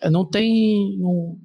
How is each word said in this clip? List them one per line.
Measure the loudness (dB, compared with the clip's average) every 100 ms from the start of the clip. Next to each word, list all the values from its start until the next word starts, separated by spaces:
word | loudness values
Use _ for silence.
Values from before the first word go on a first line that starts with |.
É, | 0
não | 0
tem, | 0 0 2 2 2 2 -2 -2
não, | -2 -2 -4 -10